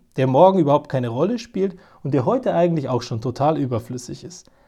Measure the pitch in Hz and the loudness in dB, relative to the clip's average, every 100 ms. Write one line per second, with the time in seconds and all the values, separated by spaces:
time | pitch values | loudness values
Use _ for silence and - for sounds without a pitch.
0 | _ - 131 131 185 190 143 143 - 135 | _ -2 2 6 6 6 4 2 0 -4
1 | 120 120 180 240 - 190 190 - - - | -4 -2 -2 -2 -6 -4 -4 -6 -20 -12
2 | 143 139 123 254 226 170 175 160 131 123 | -2 0 0 0 0 2 2 0 -2 -4
3 | - 113 127 120 143 147 131 117 117 123 | -4 -6 -6 -2 0 0 -2 -4 -6 -10
4 | - 135 - - - _ | -12 -14 -16 -20 -20 _